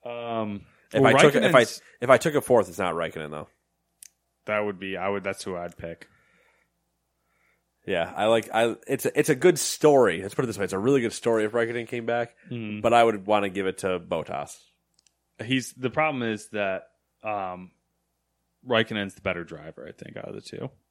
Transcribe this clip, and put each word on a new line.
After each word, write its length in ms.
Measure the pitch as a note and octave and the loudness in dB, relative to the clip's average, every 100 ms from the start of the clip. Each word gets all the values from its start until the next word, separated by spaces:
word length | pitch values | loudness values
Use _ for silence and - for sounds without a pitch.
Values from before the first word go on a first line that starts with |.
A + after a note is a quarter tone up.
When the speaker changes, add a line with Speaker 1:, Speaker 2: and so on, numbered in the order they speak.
Speaker 1:
Um, 580 | B2 A#2+ A#2 A2+ G#2+ G2+ - _ _ | -12 -10 -6 -4 -4 -6 -12 _ _
Speaker 2:
If 80 | - | 4
Speaker 1:
well, 120 | A#2 A#2+ | 6 8
Speaker 2:
I 40 | |
took, 140 | D3+ D3+ | 8 6
if 180 | - | 6
I, 80 | C3 | 6
Speaker 1:
Raikkonen's 180 | A#2 - - _ | 4 -2 -18 _
Speaker 2:
if 100 | B2 | 4
I 60 | C3+ | 4
took 160 | E3 | 4
a 60 | D3 | -2
fourth, 280 | - A#2+ F#2 | 4 2 2
it's 100 | E2+ | -2
not 160 | F#2 | -4
Raikkonen 360 | E2 E2 D#2+ D2+ | -2 -4 -6 -10
though. 180 | D2+ D#2 _ _ _ _ _ - _ _ _ - | -12 -14 _ _ _ _ _ -20 _ _ _ -4
Speaker 1:
That 140 | G#2+ | -2
would 180 | G#2 F#2+ | -2 -6
be, 160 | F#2+ F#2+ | -8 -4
I 120 | F#2+ | -2
would, 140 | G2+ | -2
that's 220 | G2 F#2+ | -4 -8
who 120 | - F2+ | -8 -8
I'd 200 | F2 - | -8 -12
pick. 320 | E2 E2+ - _ _ _ _ _ _ _ _ _ _ _ _ _ _ _ _ _ - | -12 -12 -18 _ _ _ _ _ _ _ _ _ _ _ _ _ _ _ _ _ -4
Speaker 2:
Yeah, 260 | F#2 E2 | -2 -2
I 120 | - G#2+ | 0 2
like, 220 | A2+ A2 | 2 2
I, 220 | A2+ A#2 A2 - | 0 0 -2 -6
it's 200 | C3 - | -4 -4
a, 120 | - | -2
it's 100 | D3 | 0
a 60 | |
good 240 | C#3 E3+ D#3 | 4 4 4
story. 640 | - - D3+ C#3+ A2+ E2+ | 0 2 6 6 6 2
Let's 120 | G2 | -4
put 100 | - | -4
it 20 | B2+ | -4
this 120 | G2 | -2
way. 60 | |
It's 80 | F#2+ | -4
a 60 | F#2+ | -2
really 220 | A2 C#3 | 2 2
good 120 | A2+ | 0
story 320 | - A#2+ A2+ | -2 0 0
if 80 | G#2+ | 0
Raikkonen 360 | A#2 A#2 A#2+ A#2 | 0 -2 -4 -8
came 180 | A#2+ A#2 | -8 -4
back, 280 | A#2 A#2 _ - | -4 -4 _ -14
Speaker 1:
Mm-hmm. 300 | A#2+ A2 G#2 | -10 -8 -2
Speaker 2:
but 120 | A2+ | 2
I 100 | A#2 | 6
would 240 | A#2 G#2+ F#2+ | 6 4 0
wanna 220 | G#2 G2+ | 0 0
give 180 | F#2 F#2+ | -2 -4
it 120 | F#2 | -4
to 200 | F#2+ F2+ | -2 -4
Bottas. 580 | F2 E2+ D#2+ D#2 C#2+ - _ _ _ _ _ _ _ _ | -2 -6 -4 -8 -10 -16 _ _ _ _ _ _ _ _
Speaker 1:
He's, 280 | A2+ C3 A#2+ | -4 -4 -4
the 180 | - B2+ | -6 -6
problem 320 | B2+ D#3 C#3 | -2 -2 -2
is 260 | A#2 G#2+ - | -4 -6 -8
that, 380 | G#2+ G2+ F#2+ - _ _ _ | -6 -4 -4 -8 _ _ _
um, 460 | A2 G#2 F#2+ F2+ F#2 _ _ _ _ _ _ _ _ _ B2+ | -8 -6 -8 -10 -16 _ _ _ _ _ _ _ _ _ 0
Raikkonen's 460 | A#2 A2 A2 G2 | 2 2 -2 -6
the 60 | - | -4
better 220 | G2 F2 | -4 -4
driver, 420 | E2+ D#2+ D#2 - - | -6 -12 -16 -16 -16
I 40 | |
think, 240 | - - - | -16 -14 -14
out 120 | - | -12
of 60 | |
the 60 | G#2 | -14
two. 300 | - - C3+ _ _ | -12 -10 -12 _ _